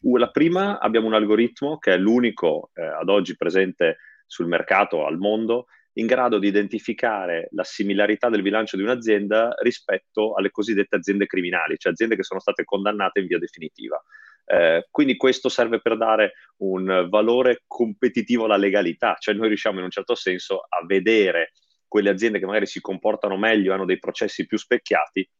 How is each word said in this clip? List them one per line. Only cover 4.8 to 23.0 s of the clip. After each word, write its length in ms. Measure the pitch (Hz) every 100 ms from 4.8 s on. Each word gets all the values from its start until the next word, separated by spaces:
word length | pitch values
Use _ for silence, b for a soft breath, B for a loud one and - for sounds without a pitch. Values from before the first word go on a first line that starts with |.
| 101 82 76
al 120 | 80
mondo, 480 | 101 110 113 120 - b b -
in 60 |
grado 340 | 113 127 123 107
di 100 | 101
identificare 1000 | 101 101 110 - 107 120 107 90 85 85
la 120 | -
similarità 640 | 90 - 101 98 104 107 120
del 140 | 107
bilancio 340 | 98 107 107 95
di 60 |
un'azienda 720 | 104 127 113 104 101 107 117 -
rispetto 720 | 123 - - 95 _ - 107
alle 160 | 101 98
cosiddette 460 | - 104 101 101 101
aziende 280 | 82 101
criminali, 540 | 101 92 87 90 78 76
cioè 140 | 95
aziende 240 | 85 113 104
che 60 |
sono 160 | 95 95
state 260 | - 95
condannate 560 | 82 101 101 104 95 101
in 60 | 90
via 120 | 85
definitiva. 600 | 87 - 80 - 55 73 B B B B
Eh, 440 | - 78 85 82 -
quindi 260 | - 139 123
questo 320 | 131 127 131
serve 320 | - 117 113
per 160 | - 110
dare 380 | 110 110 101 b b _
un 480 | 98 92 92 92 87
valore 540 | 104 110 123 127 117 _
competitivo 760 | - 117 104 127 120 107 120
alla 140 | 110 101
legalità, 580 | 101 101 87 80 113 85
cioè 160 | -
noi 140 | 104 110
riusciamo 300 | 104 113 95
in 60 |
un 60 | 92
certo 240 | 101 98
senso 520 | 117 - 90 - 95 -
a 160 | 90
vedere 680 | 85 95 95 113 98 85 82 _ _ _ _
quelle 220 | 104 101
aziende 300 | 95 113 101
che 60 | 92
magari 200 | 104 98
si 160 | 98
comportano 560 | - 92